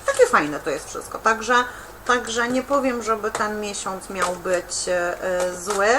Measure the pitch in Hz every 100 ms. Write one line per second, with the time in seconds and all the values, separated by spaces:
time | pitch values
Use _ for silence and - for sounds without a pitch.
0 | - 539 494 208 147 147 165 147 - -
1 | - - 220 220 220 254 247 - - -
2 | - 240 226 226 240 254 254 277 262 240
3 | 214 220 214 - 214 208 208 196 196 190
4 | - 190 175 180 185 180 - - - 180
5 | 175 - 185 180 180 180 180 196 202